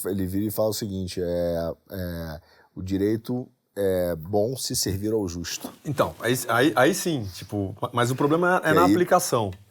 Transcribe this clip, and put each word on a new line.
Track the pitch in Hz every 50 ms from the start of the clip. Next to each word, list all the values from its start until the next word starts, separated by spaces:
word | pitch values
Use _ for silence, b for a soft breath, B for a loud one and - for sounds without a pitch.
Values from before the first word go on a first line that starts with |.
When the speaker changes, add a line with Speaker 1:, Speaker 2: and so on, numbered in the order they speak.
| -
Speaker 1:
ele | 92 92 95 95
vira | 87 95 98 104
e | 107
fala | 101 - 107 110
o | 101
seguinte: | - 117 104 95 95 92 90 - 95
é, | 90 85 87 87 87 87 85 82 82 82 - - _ -
é, | 98 95 90 87 85 82 82 80 78 78 b b b b b b b
o | -
direito | 92 92 98 92 98 104 113 113 113 - 123 123 127 - _ _ _ _ -
é | 101 101 95 92 90 90 87 87
bom | 80 78 87 101 104 104 120 135
se | 123 - - 131
servir | 120 - 107 92 95 104 107
ao | 110 113 101
justo. | 87 85 87 87 - - - - - - - -
Speaker 2:
Então, | 156 139 - 110 90 - -
aí, | - 113 127 127 - -
aí, | 113 117 135 160 -
aí | - 127 160 190
sim, | 185 - 185 160 131 104 98 -
tipo, | - - - 110 104 98 95 101 -
ma-, | - -
mas | - 120 120 120
o | 131
problema | 123 143 147 156 170 180 175 185 - -
é | 160
Speaker 1:
E | 156
Speaker 2:
na | 170 175
Speaker 1:
aí | 160
Speaker 2:
aplicação. | 156 175 180 - 185 175 175 - 139 120 107 98 92 - - _